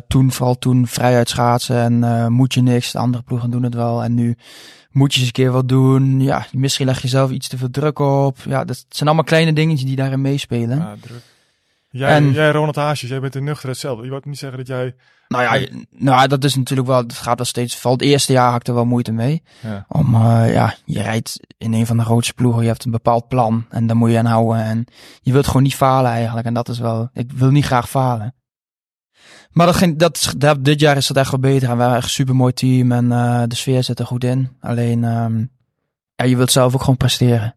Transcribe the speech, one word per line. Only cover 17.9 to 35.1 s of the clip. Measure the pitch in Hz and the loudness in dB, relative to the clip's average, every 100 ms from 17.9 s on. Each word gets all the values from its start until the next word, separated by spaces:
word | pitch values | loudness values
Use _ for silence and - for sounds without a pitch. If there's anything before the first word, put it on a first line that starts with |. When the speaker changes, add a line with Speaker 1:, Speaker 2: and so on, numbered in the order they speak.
Speaker 1:
het | 127 | 0
eerste | 139 139 - | 2 2 2
jaar | 131 123 | 2 2
had | 120 | 0
ik | - | -2
er | |
wel | 120 120 | -2 0
moeite | 120 120 | 0 -2
mee. | 113 120 160 - _ | -2 -2 -4 -8 _
Speaker 2:
Ja. | 113 101 - | -12 -12 -6
Speaker 1:
Om, | 156 139 113 | 0 2 4
eh, | 113 113 113 | 4 4 4
ja, | 113 113 - - | 2 0 -2 -8
je | - | -6
rijdt | 107 113 - - - _ | -4 -4 -6 -12 -18 _
in | 113 | -4
een | 113 113 | -2 0
van | 117 | 0
de | |
grootste | 113 117 - | 2 0 0
ploegen, | - 123 117 | 0 0 2
je | 113 | 0
hebt | 113 - | -2 -4
een | |
bepaald | 113 - 117 - | -2 0 0 0
plan | 127 113 113 113 | -2 0 -2 -4
en | - 113 | -4 0
daar | 117 | 2
moet | 117 | 4
je | 117 | 4
aan | 117 | 2
houden. | 113 113 113 | 2 2 0
En | 110 113 120 _ - - | -2 -4 -6 _ -20 -8
je | - | 0
wilt | 131 139 | 2 2
gewoon | 131 | 2
niet | 135 - | 2 2
falen | 135 131 127 | 2 4 2
eigenlijk. | 117 117 117 117 | 0 -2 -4 -4
En | |
dat | 117 117 | -4 -4
is | 120 | -4
wel, | 117 113 117 | -4 -4 -4
ik | - 123 | -8 -8
wil | 135 131 | 0 2
niet | 143 - | 4 2
graag | 127 120 | 0 0
falen. | 139 127 117 107 - _ _ _ _ _ _ _ _ - - _ | -2 -2 -2 -6 -12 _ _ _ _ _ _ _ _ -20 -20 _
Maar | 156 175 | 2 2
dat | 175 | 4
ging, | 180 151 | 0 2
dat | 165 - | 0 0
is, | - - | -6 0
dat, | 143 143 135 | 2 2 2
dit | 147 | 4
jaar | 151 139 | 4 2
is | - | 0
dat | 139 | 0
echt | 135 | 0
wel | 135 | 0
beter. | 131 135 127 | 2 2 0
En | 120 | 0
we | |
hebben | 120 123 | 2 0
echt | - | -2
een | |
supermooi | - 131 131 127 | -2 0 2 2
team | - 131 127 127 | 0 2 2 2
en, | 120 120 | 2 2
eh, | 120 120 120 120 | 2 0 0 -2
de | 120 | -4
sfeer | - 127 | -2 0
zit | 127 123 | -2 -4
er | 120 | -6
goed | 123 | -4
in. | 123 131 131 - | -2 -2 -4 -6
Alleen, | - 120 120 117 | -6 -2 0 0
ehm, | 117 | 0